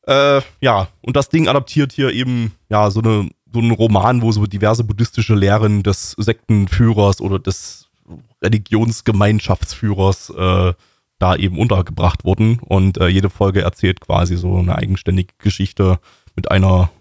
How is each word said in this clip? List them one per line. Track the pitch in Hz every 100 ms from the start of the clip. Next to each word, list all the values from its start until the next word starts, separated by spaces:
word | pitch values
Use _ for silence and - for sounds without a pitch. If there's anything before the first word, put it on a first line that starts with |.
| -
Äh, | 135 143 139 - _
ja, | 131 104 95 _
und | - 135
das | 135
Ding | 160 156
adaptiert | 139 127 156 143
hier | - 131
eben, | 113 127 123 113 - _
ja, | 107 104
so | 104
eine, | 113 107 98 _ _
so | 117
einen | 117
Roman, | 107 113 101 107 123
wo | 113
so | 107 98
diverse | 98 104 113
buddhistische | 110 104 117 - 110 107
Lehren | 98 104 107 104
des | 101 101 - -
Sektenführers | - - - 107 98 - 113 107 101 95
oder | 95 98
des | 92 90 - - _ _ _ 85 _ _
Religionsgemeinschaftsführers, | 101 110 98 107 117 110 - 104 104 107 - 95 - - 107 98 98 92 -
äh, | - 92 92 92 87 _ _ _ _
da | 92 85
eben | 95 85
untergebracht | 117 95 87 78 87 -
wurden. | - 95 110 117
Und, | - 95 95 90
äh, | 90
jede | 95 95
Folge | - 98 95
erzählt | 90 - 90 92
quasi | - 80 87 90
so | 90 92
eine | 90 85
eigenständige | - 95 - 92 90 _
Geschichte | 107 - 98 - 98 92 _ _ _ -
mit | -
einer | 98 95 92 87 _